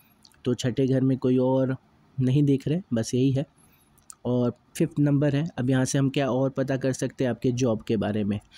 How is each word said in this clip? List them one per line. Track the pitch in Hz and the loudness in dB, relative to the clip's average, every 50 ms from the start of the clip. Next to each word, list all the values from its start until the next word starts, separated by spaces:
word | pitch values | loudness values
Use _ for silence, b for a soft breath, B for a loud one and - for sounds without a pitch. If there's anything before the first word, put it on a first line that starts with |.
| b b b b _ - _ _ - | b b b b _ -20 _ _ -4
तो | 127 123 | -4 -2
छठे | - - 131 110 - 135 123 | -2 -2 -2 0 0 0 2
घर | 135 131 | 2 2
में | 131 131 131 120 | 2 2 2 2
कोई | - 127 127 127 | 2 2 2 2
और | 127 131 131 131 131 127 131 - _ _ _ _ _ _ _ - | 2 2 2 2 0 0 -2 -6 _ _ _ _ _ _ _ -2
नहीं | 127 127 135 147 147 | 0 2 2 2 4
देख | 139 139 131 - 139 | 4 2 0 0 -2
रहे, | 151 180 196 - 123 | -4 -4 -4 -4 -4
बस | 113 110 - - | -4 -2 -2 0
यही | 123 131 139 | 0 2 2
है। | 131 135 156 - _ _ b b b b b b b _ _ - - _ - | 0 0 -4 -6 _ _ b b b b b b b _ _ -20 -18 _ -6
और | 123 123 123 123 120 113 _ _ _ - - | -2 0 0 0 0 -2 _ _ _ -4 -4
फिफ्थ | 170 147 - - | -4 -2 0 0
नंबर | 147 147 143 139 147 147 139 | 2 2 2 2 2 2 0
है, | 139 156 175 - - | 0 -2 -4 -6 -4
अब | 123 127 | -2 0
यहाँ | 135 131 131 | 0 0 0
से | 131 - 143 | 0 0 0
हम | 139 135 | 0 0
क्या | 135 151 139 127 | 0 0 -2 0
और | 120 127 135 135 | 0 0 0 -2
पता | 135 - 135 131 135 127 | -2 -2 -4 -2 -2 -2
कर | 131 135 127 | -2 -2 -2
सकते | - 139 127 - - 139 | -2 -4 -6 -4 -2 -2
हैं | 123 | -2
आपके | 117 - - 131 123 | -2 -2 -2 -2 0
जॉब | 123 131 120 110 107 | 0 0 0 0 0
के | - - 117 104 | -2 -2 -2 0
बारे | 98 101 104 107 104 | 0 0 -2 -2 -2
में, | 101 104 107 - _ B | -2 -4 -4 -6 _ B